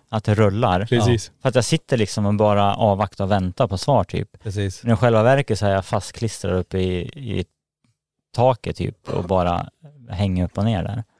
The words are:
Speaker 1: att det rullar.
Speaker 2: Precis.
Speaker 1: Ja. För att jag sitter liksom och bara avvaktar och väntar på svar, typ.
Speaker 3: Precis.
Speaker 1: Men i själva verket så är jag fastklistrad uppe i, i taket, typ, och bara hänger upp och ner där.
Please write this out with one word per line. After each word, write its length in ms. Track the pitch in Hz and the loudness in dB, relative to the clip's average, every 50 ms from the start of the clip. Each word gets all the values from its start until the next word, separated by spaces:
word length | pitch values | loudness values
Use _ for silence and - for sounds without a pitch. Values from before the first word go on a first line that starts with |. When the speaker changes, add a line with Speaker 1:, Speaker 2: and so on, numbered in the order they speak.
| _ - | _ -4
Speaker 1:
att 140 | 113 110 - | -4 -2 0
det 120 | - 104 | 2 2
rullar. 500 | 101 110 101 95 110 123 104 90 90 104 | 4 4 2 2 2 2 2 2 0 0
Speaker 2:
Precis. 460 | - 127 117 107 123 120 107 - - _ | 2 2 2 4 4 2 2 -2 -8 _
Speaker 1:
Ja. 60 | _ | _
För 80 | - 135 | -4 0
att 60 | - | 0
jag 100 | 127 113 | 2 0
sitter 320 | - 160 165 _ - 139 | 2 -2 -2 _ 0 0
liksom 280 | 117 104 - - 113 104 | 0 0 0 0 -2 0
och 80 | 101 104 | 0 2
bara 420 | 101 107 107 104 101 101 101 101 | 2 2 4 4 4 2 2 2
avvaktar 480 | - 113 104 98 95 104 95 - - 98 | 2 2 2 2 2 -2 -4 -4 -6 -2
och 80 | 95 | 0
väntar 360 | 104 98 92 90 - - 131 | 0 0 0 -2 -2 -2 -4
på 100 | - 98 | -2 -2
svar, 260 | 90 - - 139 110 90 | -4 -2 0 2 2 0
typ. 400 | - - 87 - - _ - - | 0 -4 -6 -6 -8 _ -14 -12
Speaker 3:
Precis. 400 | 107 92 104 101 95 - - - | -8 -6 -4 -4 -6 -6 -6 0
Speaker 1:
Men 100 | 117 117 | 0 0
i 20 | |
själva 280 | 98 123 120 117 110 110 | 2 4 4 4 4 4
verket 360 | 123 135 139 135 - 107 - | 4 4 2 2 -2 -2 0
så 60 | 110 | 0
är 60 | 101 | 0
jag 140 | 98 98 92 | 0 0 -2
fastklistrad 680 | - - 101 - - - - 117 107 - - - 92 92 92 | -2 -4 -4 -4 -6 -10 -8 -8 -8 -8 -6 -4 -2 -2 -2
uppe 200 | 87 - - 95 | -2 -2 -4 -2
i, 180 | 92 92 90 87 85 - - 147 139 110 98 95 | -2 -2 -2 -4 -6 -8 -12 -12 -10 -6 -6 -6
i 60 | 95 _ _ _ _ _ _ _ _ _ _ _ _ _ _ _ _ _ - | -6 _ _ _ _ _ _ _ _ _ _ _ _ _ _ _ _ _ -2
taket, 400 | - 120 131 123 - - - - | 2 2 2 2 0 -4 -10 -6
typ, 340 | - 87 - - _ - - | -6 -6 -8 -8 _ -10 -6
och 140 | - - 87 | -6 -4 -2
bara 460 | 85 95 92 87 87 87 90 - - _ _ - 143 147 139 120 113 | 0 0 0 2 0 -2 -2 -6 -8 _ _ -20 -20 -20 -20 -16 -10
hänger 360 | 104 87 101 95 92 90 90 | -4 -2 -2 0 0 0 -2
upp 120 | - - | -2 -2
och 80 | 98 101 | -2 -2
ner 180 | 113 110 90 85 | -2 -2 -2 -4
där. 200 | 101 104 113 - _ _ | -6 -8 -10 -10 _ _